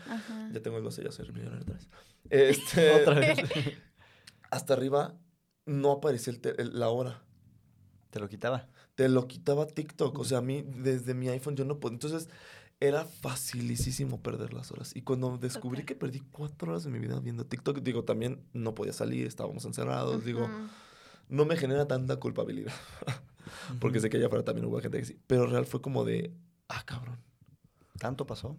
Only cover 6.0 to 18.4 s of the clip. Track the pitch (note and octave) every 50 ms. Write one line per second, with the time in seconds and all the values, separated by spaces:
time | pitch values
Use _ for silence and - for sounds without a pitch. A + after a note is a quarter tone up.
6 | D3 D3+ C3 A#2 A2+ B2+ A#2+ - - B2+ - - A#2+ A#2+ - A#2+ A#2 A2+ A#2 B2
7 | B2+ B2+ A#2 - - _ - _ _ - - - _ _ _ _ - - _ -
8 | _ _ - G#2+ G#2 G2 G#2+ G2+ - A#2 C3 - - - _ _ - _ _ -
9 | C3 C3 C3 B2+ B2+ B2+ - - - - C#3+ C#3+ D3+ D3+ - - D3+ - - -
10 | D#3 C3 C#3+ C#3 B2+ A#2 C3 B2 A#2+ C3 C3+ D3 C3 C3 C3 B2 B2+ C3+ C3 B2+
11 | A#2 B2 B2+ B2+ B2+ B2+ B2 C3 C3 D3 C#3+ C3 C3+ C3+ D3 D3 C3 B2 A#2 A#2+
12 | - D3+ D#3+ E3 E3 - - - - - - - - - _ - C3+ C#3 C#3 D3+
13 | E3 F3 - - - C3+ B2+ - - - - B2 A#2+ A#2+ A#2+ A#2+ - C3 B2+ -
14 | C#3 C3 B2+ - - A2+ A2+ A#2 A2+ A#2 A#2 A#2+ B2+ - - - B2+ - - B2+
15 | B2 - C3 B2+ B2+ B2+ B2+ B2 B2 B2+ B2+ A3+ - B2+ B2 C3 D3 - C4+ -
16 | C#3+ C3 B2 C#3 - - - C#3+ D3 D3 D3 - F3+ E3 E3 E3+ E3 C#3+ B2 A#2
17 | A#2 A#2 B2+ C3 B2+ A#2+ A#2+ A#2 B2 C3 - B2 - C#3+ C#3+ C#3 B2 B2+ A2+ A#2
18 | A2+ - A2+ A2 A#2 B2 B2+ -